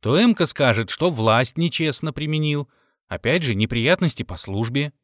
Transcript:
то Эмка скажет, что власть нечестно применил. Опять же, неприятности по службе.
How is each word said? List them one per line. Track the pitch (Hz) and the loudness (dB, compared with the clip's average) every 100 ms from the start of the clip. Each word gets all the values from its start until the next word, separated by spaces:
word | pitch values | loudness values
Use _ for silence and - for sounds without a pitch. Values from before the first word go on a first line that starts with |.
то | 104 143 | 2 4
Эмка | 233 220 160 | 4 4 0
скажет, | - 135 110 113 | 2 2 2 0
что | - 170 | 0 -2
власть | 139 110 113 131 - | 0 2 4 2 0
нечестно | 170 - 160 139 156 | -2 0 -2 -2 -6
применил. | 143 151 156 151 147 143 _ _ _ _ | -6 -4 -2 0 -2 -4 _ _ _ _
Опять | 87 113 160 | -6 -2 0
же, | 147 | 0
неприятности | 101 107 117 120 180 175 - | 0 0 0 2 2 0 -2
по | 98 95 | -8 -10
службе. | - 98 113 135 147 - | -6 -4 -2 -2 -4 -8